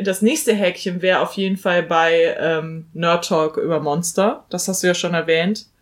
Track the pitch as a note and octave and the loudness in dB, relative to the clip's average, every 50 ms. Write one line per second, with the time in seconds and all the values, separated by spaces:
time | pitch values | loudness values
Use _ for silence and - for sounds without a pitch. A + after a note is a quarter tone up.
0 | G3 - F#3 - G#3+ A#3 D4+ D#4 - A#3+ A3+ G3+ G3+ F3+ F3 - - F#3+ F3+ F3+ | -2 -2 0 2 2 2 2 2 0 0 0 2 0 0 -2 -2 -6 -6 -4 -2
1 | F3+ F#3 F#3 C#3 D#3 - - G3+ G3 F#3+ G3 F#3 - F#3+ F3 F3 D#3+ E3+ E3+ E3 | 0 2 2 2 0 -2 -2 -4 -2 -2 -2 -2 0 0 0 0 0 2 2 2
2 | E3 E3 E3 E3 E3 E3 - - - E3 D#3+ D#3+ D#3 D#3+ D#3+ D#3+ D#3+ - - E3 | 4 4 4 4 2 2 0 0 0 0 0 -2 -4 -6 -10 -12 -14 -12 -8 -2
3 | E3+ E3+ E3+ E3+ E3+ - F#3 D#3+ D#3 D#3 - - - D3+ E3 D3+ D3 D3 C#3+ E3+ | 0 2 2 2 0 0 0 2 2 0 0 -2 -2 0 0 0 0 0 -2 -2
4 | F3 - - - F#3+ A3 C#4+ - - _ - F3+ - G3 F#3 - - F3+ F3 - | -2 -2 0 0 0 0 0 -4 -8 _ -8 -6 -4 -4 -4 0 0 0 0 0
5 | - F3 F3 E3 D#3 E3 E3 E3 E3+ F#3+ G#3+ - - _ _ _ | -2 -2 -2 -2 0 2 2 2 2 0 -2 -4 -6 _ _ _